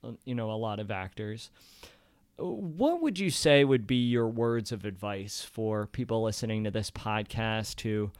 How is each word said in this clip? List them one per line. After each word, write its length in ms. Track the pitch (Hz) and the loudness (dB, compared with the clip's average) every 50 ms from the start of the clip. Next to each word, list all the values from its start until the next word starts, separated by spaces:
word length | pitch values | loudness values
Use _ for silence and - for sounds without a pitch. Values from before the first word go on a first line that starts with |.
uh, 100 | - 117 120 - _ | -14 -14 -14 -12 _
you 100 | 131 123 | -6 -4
know, 160 | 120 113 107 | -4 -2 -2
a 40 | 110 | -2
lot 240 | 110 113 110 104 104 | -2 -2 -4 -4 -4
of 100 | 107 101 | -6 -6
actors. 600 | 104 95 95 95 - - 107 107 107 110 - - _ _ - - - - - - - _ _ _ _ _ _ _ _ - | -6 -6 -6 -8 -8 -8 -8 -8 -8 -10 -12 -16 _ _ -20 -20 -20 -20 -20 -20 -20 _ _ _ _ _ _ _ _ -8
What 640 | - 175 117 - 202 165 156 175 262 311 349 339 | -6 -6 -6 -6 -6 -8 0 2 2 2 4 2
would 160 | 320 294 190 180 | 0 0 0 0
you 120 | 196 175 | 0 0
say 340 | - - - 151 143 143 143 | 0 4 6 8 8 10 8
would 220 | 135 135 123 104 | 8 6 4 4
be 220 | 98 127 123 120 120 | 2 2 2 4 4
your 180 | 120 120 113 | 4 4 2
words 460 | 113 113 113 117 117 117 117 104 - | 2 2 0 2 2 2 0 -2 -4
of 140 | 120 98 92 | -6 -6 -6
advice 560 | 104 95 92 104 104 101 98 98 98 - - | -8 -8 -6 -6 -6 -4 -6 -6 -8 -10 -10
for 440 | - - - 113 110 107 107 104 104 | -12 -10 -6 -4 -2 0 0 -2 -2
people 360 | - - 127 123 - 113 113 | -4 -4 -6 -2 0 0 0
listening 420 | 113 110 104 - 120 110 110 107 107 | 2 0 0 -2 -2 -2 0 0 -2
to 60 | 104 | 0
this 200 | 98 110 101 - | -2 -2 -4 -4
podcast 920 | - - - 110 107 107 104 - - 113 113 110 110 110 110 - - - | -8 -6 -4 -2 -2 -2 -2 -2 -4 -2 -2 0 -2 -2 -4 -6 -8 -6
who 280 | - 110 107 107 104 101 - | -4 -2 0 0 0 -2 -6